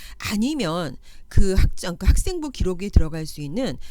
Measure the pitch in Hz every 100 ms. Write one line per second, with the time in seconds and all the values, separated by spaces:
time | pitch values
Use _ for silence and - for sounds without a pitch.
0 | - - - 214 233 311 180 170 160 139
1 | - - - - 190 190 - - 202 170
2 | 190 - - 359 302 - 180 180 202 -
3 | 156 160 156 - 147 180 262 - -